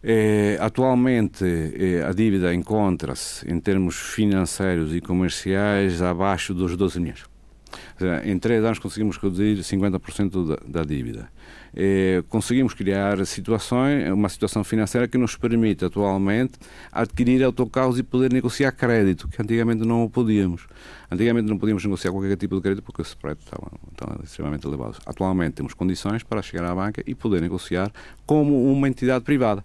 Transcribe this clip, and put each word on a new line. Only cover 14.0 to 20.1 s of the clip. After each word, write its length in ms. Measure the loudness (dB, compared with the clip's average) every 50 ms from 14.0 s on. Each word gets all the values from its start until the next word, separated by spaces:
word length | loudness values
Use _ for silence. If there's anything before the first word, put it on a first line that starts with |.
| 0 0
uma 200 | 2 2 2 0
situação 340 | 0 -2 -4 -2 0 -2 -2
financeira 420 | 0 0 0 0 0 0 0 0
que 120 | 2 2 0
nos 180 | 0 0 -2
permite 480 | -2 -2 0 2 2 2 2 2 0 -2
atualmente 720 | -4 0 0 0 0 2 2 2 2 2 0 0 -2 -4 -10 -20 -20 -20 -20 -20 -10
adquirir 540 | -4 -4 -4 -2 0 0 2 4 4 4 4
autocarros 540 | 2 2 0 -2 0 0 0 0 2 0 0
e 40 |
poder 300 | -2 0 0 2 2 4
negociar 400 | 2 2 0 0 0 2 0 0
crédito, 560 | 2 0 2 2 4 4 4 4 2 0 -2 -10
que 120 | -6 -4
antigamente 420 | -2 0 2 2 2 2 2 2 2
não 180 | 2 2 2
o 60 | 0
podíamos. 580 | 0